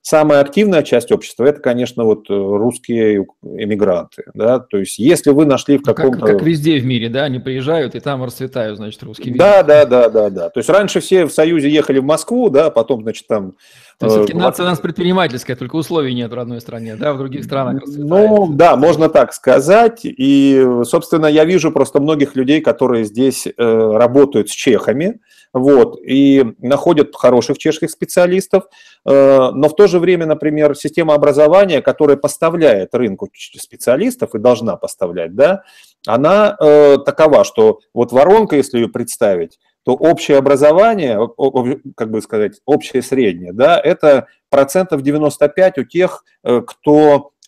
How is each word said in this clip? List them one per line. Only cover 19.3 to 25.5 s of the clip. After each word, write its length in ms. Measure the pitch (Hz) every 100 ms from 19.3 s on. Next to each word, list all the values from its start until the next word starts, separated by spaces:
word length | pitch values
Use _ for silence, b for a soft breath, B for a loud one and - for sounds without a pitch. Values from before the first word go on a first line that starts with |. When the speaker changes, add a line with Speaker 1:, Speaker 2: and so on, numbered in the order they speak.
Speaker 1:
сказать. 680 | - - 135 139 208 233 226 -
И, 600 | - 135 139 139 135 127 123 120
собственно, 400 | 170 - 165 156
я 180 | 151
вижу 300 | 160 180 156
просто 260 | - 131 143
многих 380 | 143 156 139 131
людей, 240 | 131 151
которые 420 | 127 - 127 120
здесь, 420 | 107 107 131 127 -
э, 60 | -
работают 880 | 117 113 110 107 120 135 139 120 101
с 40 |
чехами, 680 | - - 101 - 123 180 233 b b b